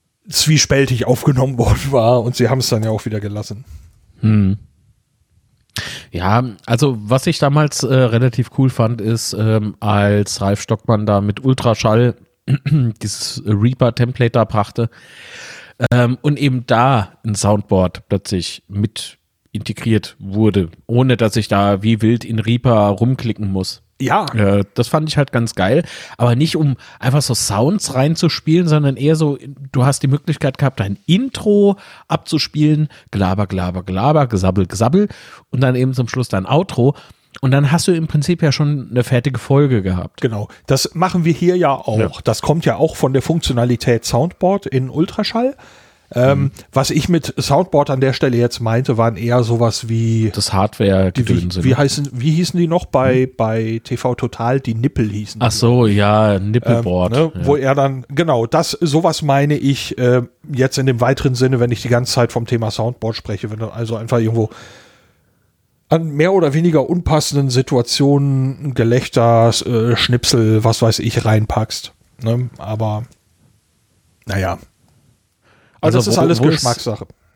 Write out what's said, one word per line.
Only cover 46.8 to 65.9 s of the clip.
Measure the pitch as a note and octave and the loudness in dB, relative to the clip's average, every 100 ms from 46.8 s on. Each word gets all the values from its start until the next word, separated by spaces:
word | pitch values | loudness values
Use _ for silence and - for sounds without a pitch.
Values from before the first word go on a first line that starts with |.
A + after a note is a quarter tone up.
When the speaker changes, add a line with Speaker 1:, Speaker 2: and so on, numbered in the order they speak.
| C#3 | 0
Speaker 1:
ich | - C#3+ | 0 2
mit | E3+ - - | 0 -2 -6
Soundboard | - C#3+ F3+ D3 C#3 | 0 0 2 0 0
an | C3 | 0
der | C3 | 0
Stelle | B2 C#3 A#2+ | 0 0 2
jetzt | A#2+ - | 0 -2
meinte, | A2+ A#2 C3 A#2 | -2 0 0 2
waren | A#2 G2 | 0 0
eher | A#2 B2 | 0 0
sowas | A2+ A#2 A#2 - A2+ | 2 2 0 -2 -4
wie | A2+ A2+ A2+ A2 G#2+ | -2 0 2 0 -2
Speaker 2:
Das | - | -2
Hardware-Gedönse, | G2 G#2+ - G2+ F#2+ F#2+ F2+ A2+ F2 F2+ F2+ | 0 0 0 2 4 2 0 0 0 0 0
Speaker 1:
die, | |
wie, | B2+ | 2
wie | |
Speaker 2:
ne? | B2+ | 2
Speaker 1:
heißen, | C#3+ D3+ C#3+ | 2 0 -6
wie | B2 C#3+ | -2 0
hießen | D#3+ F3 F3+ | 0 0 0
die | E3 | 0
noch | E3+ - | 0 0
bei, | C#3 C3 B2+ C3 | 0 2 2 0
Speaker 2:
Mhm. | - | -2
Speaker 1:
bei | A2 A2+ A2+ A2+ - | -2 -2 -4 -6 -6
T | A#2 | -4
V | B2+ B2 | -4 -2
Total? | A#2+ - A#2 C3+ | -6 -4 -2 -2
Die | B2+ A2+ | -2 -2
Nippel | A2+ - G#2+ | -2 -2 -4
hießen | G#2 G#2 A2 | -4 -10 -2
die. | A#2 | -2
Speaker 2:
Ach | |
so, | - A#2+ B2 A2+ | 2 2 4 4
ja, | G2+ G#2 G#2+ G#2+ G2 | 4 4 4 4 2
Nippelboard. | G2+ A#2 - A#2 A#2 F2+ F2+ B2 | 0 -2 2 0 2 0 0 2
Speaker 1:
Ähm, | |
ne, | D#3+ | 0
Speaker 2:
Ja. | F3+ C3+ | 0 0
Speaker 1:
wo | D3 | 2
er | C3 C#3 | 2 2
dann, | C#3 C3+ - | 0 -2 -6
genau, | C#3 E3+ B2 A2+ | -2 0 0 2
das, | D#3+ E3 | 0 0
sowas | - E3+ D3 F3 D3+ | -2 0 2 2 0
meine | D3 C#3 D3 D3 | 0 2 2 0
ich, | C3+ C#3 - - | 0 -2 -4 0
äh, | B2 B2 B2 _ - | 2 2 0 _ -10
jetzt | C3 C3 - | 0 0 2
in | C3+ | 0
dem | A#2 | 2
weiteren | B2 C3+ C#3 | 0 2 0
Sinne, | B2 B2+ B2+ | 0 0 2
wenn | A#2+ | 0
ich | A#2 | -2
die | A#2+ | 0
ganze | A#2+ B2 | 0 0
Zeit | - A#2+ | 0 0
vom | A#2+ A2+ | -2 -4
Thema | A#2+ A2 | -2 -2
Soundboard | - A2+ B2 A2 A2+ | -4 -6 -4 -6 -8
spreche, | - G2+ G#2+ | -8 -8 -8
wenn | G#2+ | -8
du | A2+ | -10
also | - A2+ A2+ | -8 -8 -6
einfach | A2+ A#2+ | -2 0
irgendwo | A2 A2+ G#2+ - - - - _ _ _ _ _ _ _ _ _ | 0 0 -2 -6 -20 -20 -20 _ _ _ _ _ _ _ _ _
an | _ | _